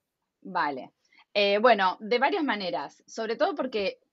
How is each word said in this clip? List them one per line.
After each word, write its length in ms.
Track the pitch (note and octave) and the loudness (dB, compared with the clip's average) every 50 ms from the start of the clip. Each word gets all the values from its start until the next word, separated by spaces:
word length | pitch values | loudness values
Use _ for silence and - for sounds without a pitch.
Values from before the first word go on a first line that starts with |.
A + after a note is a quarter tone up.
| _ _ _ _ _ _ _ _ | _ _ _ _ _ _ _ _
vale. 500 | - G3 F#3 F3+ D#3+ D3 C#3 B2+ - - _ _ _ _ _ - - _ - | -16 -8 -4 -2 -2 -2 -4 -6 -10 -14 _ _ _ _ _ -20 -18 _ 0
Eh, 260 | G#3 G3+ G3+ G3+ G#3 | 2 2 2 4 4
bueno, 380 | G#3+ B3+ A3+ G3+ F#3+ F#3 F3+ - | 6 6 6 6 4 2 0 -2
de 180 | A3 G#3 A#3+ A#3+ | -2 -2 0 2
varias 240 | B3+ D4 D4+ G4+ D#4 | 2 2 2 0 0
maneras, 600 | C4 A3+ G3+ G3 F3 F3 D#3 C#3+ D3+ - _ _ - | -2 -2 -2 -4 -4 -4 -4 -6 -8 -12 _ _ -14
sobre 300 | - - A3+ G#3+ A3+ A3 | -10 -6 -6 -4 -2 0
todo 180 | D4 F#4+ F4 | 0 0 0
porque 440 | C#4 C#4+ B3+ C4 G#3+ G3+ F#3 - - _ _ | -2 -4 -4 -2 -2 -2 -2 -4 -6 _ _